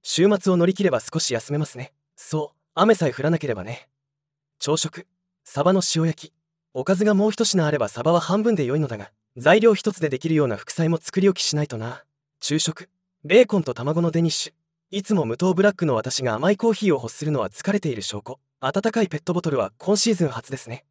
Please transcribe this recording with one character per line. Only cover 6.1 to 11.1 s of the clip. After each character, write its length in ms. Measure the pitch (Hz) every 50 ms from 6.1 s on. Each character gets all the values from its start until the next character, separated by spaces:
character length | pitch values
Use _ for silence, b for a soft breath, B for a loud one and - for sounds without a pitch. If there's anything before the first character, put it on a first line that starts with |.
| 151 - - -
き。 20 | _ _ _ _ _ _ _ _
お 120 | _ 127 135
か 100 | - 190
ず 100 | 180 214
が 80 | 214
も 160 | 208 190 208 220
う 20 |
一 140 | 214 - 226
品 220 | - - 185 160
あ 40 | 151
れ 80 | 147 143
ば 100 | 160 151
サ 140 | - 117
バ 120 | 120 156 170
は 60 | 170
半 220 | 165 - 185 214
分 120 | 214 240 220
で 100 | 170 139
良 120 | 120 139
い 40 | 160
の 80 | 151 127
だ 80 | 113
が、 160 | 104 98 - _ _ _ _ _
材 240 | 127 120 147 180 220
料 140 | 220 233 208
一 180 | - - 214
つ 80 | 196 -
で 80 | 165 147
で 100 | 131 127
き 120 | - 160
る 40 | 160
よ 100 | 151 143
う 40 | 123
な 80 | 104
副 140 | 101 - -
菜 180 | - - 165 160
も 80 | 165
作 240 | 160 - -